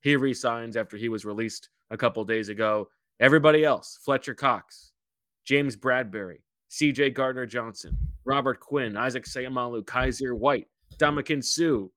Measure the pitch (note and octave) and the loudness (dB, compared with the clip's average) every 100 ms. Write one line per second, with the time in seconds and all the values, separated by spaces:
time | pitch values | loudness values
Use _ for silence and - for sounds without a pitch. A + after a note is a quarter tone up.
0 | C#3+ C#3+ C3+ A#2+ B2 A#2 A#2 A2+ G#2+ G#2 | 4 2 2 0 -2 -2 -4 -4 -4 -4
1 | A#2 A2 G#2 G#2 A2+ - - _ _ A2 | -4 -4 -6 -4 -6 -6 -18 _ _ -2
2 | A#2+ A2 G#2 A2+ G#2 G#2+ A2 G#2+ G2 _ | 0 0 -2 -2 -2 -2 0 0 -4 _
3 | _ _ B2+ D#3 D3+ D3+ D#3 A#2 - - | _ _ 6 8 8 6 4 2 -2 -14
4 | - C3+ - A#2+ C#3 A2 - - - _ | -2 -2 -2 -2 0 0 -4 -20 -20 _
5 | _ _ _ _ - C#3 C#3+ G#2 C3 B2+ | _ _ _ _ 0 2 2 -2 0 0
6 | A#2 G#2 F#2+ D#2 _ _ _ - D3+ C3 | 0 -8 -10 -14 _ _ _ -2 0 2
7 | C#3+ C3 C3 C3 B2 A#2+ A2+ G2+ E2 - | 0 2 -2 -2 -6 -6 -8 -12 -8 -6
8 | - - - C#3 C3 B2+ - C#3+ A#2+ G2+ | -6 -6 -2 0 0 -4 -2 -2 -2 -2
9 | B2 B2 - C3 B2+ B2+ B2 A#2+ G2+ B2+ | -2 -2 -8 -10 -6 -4 -4 -4 -4 -2
10 | C3 B2 C3 A#2+ B2 C3 - _ _ - | -2 -2 -4 0 2 0 -4 _ _ 0
11 | D3 D3 C#3 D3 B2 - E3 B2+ F#2+ | 2 2 -2 -4 -2 0 2 2 -2